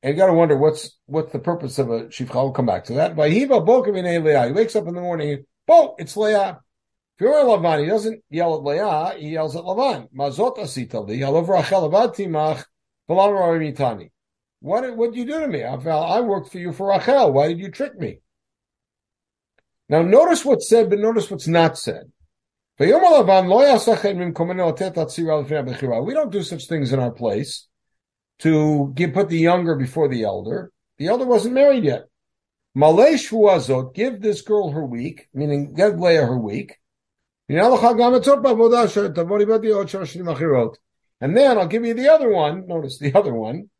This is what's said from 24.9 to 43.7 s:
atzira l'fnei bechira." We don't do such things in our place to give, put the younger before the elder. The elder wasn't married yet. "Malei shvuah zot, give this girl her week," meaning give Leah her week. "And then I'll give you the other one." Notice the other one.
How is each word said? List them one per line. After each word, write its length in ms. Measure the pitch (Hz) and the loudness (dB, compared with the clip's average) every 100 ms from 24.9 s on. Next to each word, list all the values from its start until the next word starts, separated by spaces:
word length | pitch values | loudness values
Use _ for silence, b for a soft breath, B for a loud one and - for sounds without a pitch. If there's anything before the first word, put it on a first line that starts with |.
| 175 | -4
atzira 460 | 156 - 165 156 | -6 -4 -2 -2
l'fnei 240 | 139 151 127 | -2 -4 -6
bechira." 380 | 123 135 117 | -6 -4 -4
We 80 | 151 | -2
don't 180 | 285 285 | -4 -4
do 120 | 196 | -6
such 260 | 165 156 - | -8 -12 -8
things 240 | 165 135 | -4 -2
in 60 | 135 | -2
our 120 | 123 | -4
place 580 | 117 120 131 139 - _ _ _ _ _ _ _ _ | -4 -4 -4 -6 -12 _ _ _ _ _ _ _ _
to 520 | 160 156 151 151 139 | 0 2 2 0 -2
give, 200 | 135 170 | -2 -2
put 160 | 156 196 | 0 -2
the 80 | 165 | 2
younger 360 | 165 180 170 147 | 2 2 0 -2
before 320 | 127 165 147 | -4 -2 -2
the 160 | 123 | 0
elder. 460 | 107 92 104 143 - _ _ _ | -4 -6 -8 -8 -10 _ _ _
The 80 | 151 | -4
elder 180 | 240 | -2
wasn't 300 | 262 233 214 | 2 0 2
married 300 | 254 285 269 | 4 4 4
yet. 200 | 156 117 - _ _ _ _ _ _ 135 | 2 -2 -10 _ _ _ _ _ _ 2
"Malei 380 | 151 170 269 | 4 6 6
shvuah 460 | 302 - 214 208 180 | 4 -2 2 4 4
zot, 340 | 120 131 131 | 2 -4 -4
give 260 | - 247 214 | -4 -6 -2
this 220 | 214 202 | -4 -4
girl 300 | - 208 185 | -2 -2 -2
her 120 | 143 | -6
week," 440 | 143 120 135 - _ | -8 -8 -10 -12 _
meaning 400 | 135 147 143 143 | -6 -4 -2 -4
give 260 | 151 208 175 | 0 0 2
Leah 280 | 180 165 123 | 2 2 2
her 100 | 127 | -2
week. 400 | 110 110 - - _ _ _ _ _ _ _ | -6 -8 -10 -18 _ _ _ _ _ _ _
"And 80 | 147 | 2
then 80 | 220 254 233 226 240 247 254 277 277 226 226 240 220 202 202 151 170 208 208 220 220 202 185 196 160 170 175 135 160 135 113 - _ _ _ _ 127 202 277 226 | 4 4 4 4 2 2 2 2 2 2 4 4 2 0 -4 -4 -4 0 0 0 0 -2 -2 -8 -10 -10 -8 -4 0 0 0 -6 _ _ _ _ -2 2 4 2
I'll 100 | 175 | 0
give 180 | 214 233 | -2 -4
you 80 | |
the 140 | 233 269 | 0 4
other 160 | 320 254 | 4 4
one." 380 | 190 151 170 185 | 2 0 -4 -8
Notice 320 | 170 139 131 | -8 -8 -6
the 160 | 143 | 0
other 180 | 139 185 | 0 0
one. 380 | 117 110 147 208 | -4 -6 -10 -14